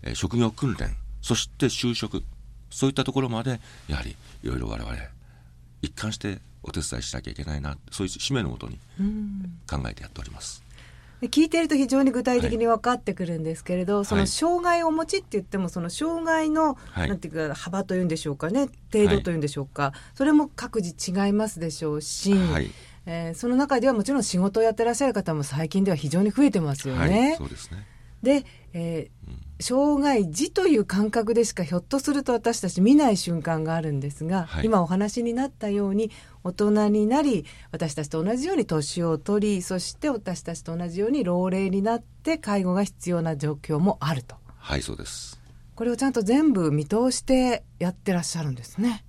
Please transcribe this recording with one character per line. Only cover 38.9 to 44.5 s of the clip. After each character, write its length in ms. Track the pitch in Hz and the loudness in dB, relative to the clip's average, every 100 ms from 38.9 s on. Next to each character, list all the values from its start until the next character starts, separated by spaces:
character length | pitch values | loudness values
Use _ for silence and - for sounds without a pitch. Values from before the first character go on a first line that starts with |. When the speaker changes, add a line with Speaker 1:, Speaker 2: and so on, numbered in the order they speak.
| - | -2
Speaker 2:
を 140 | 170 156 | 0 -2
取 380 | - 208 208 202 | 0 0 2 0
り、 60 | |
そ 180 | 180 185 | -2 -6
し 180 | - - | -6 -4
て 120 | 302 | -4
私 320 | 240 - 175 | -4 -6 -8
た 140 | - 165 | -8 -10
ち 60 | |
と 140 | - 165 | -8 -6
同 120 | 175 | -6
じ 140 | 170 | -2
よ 60 | 214 | 0
う 40 | |
に 140 | 285 185 | 0 0
老 240 | 175 185 | 0 0
齢 200 | 190 190 | 0 0
に 120 | 196 | 0
な 140 | 202 233 | 2 0
っ 40 | |
て 380 | - - - 320 | -4 -8 -2 -2
介 260 | 220 202 | 0 0
護 100 | 180 | 2
が 120 | 180 202 | 0 0
必 240 | - 175 | -4 -2
要 120 | 175 | 0
な 140 | 165 151 | 0 -2
状 180 | 147 | -2
況 260 | 147 - 151 | -4 -2 2
も 180 | 185 - | 2 2
あ 140 | 143 | -2
る 100 | 143 | -2
と。 140 | - - - | -6 -18 -20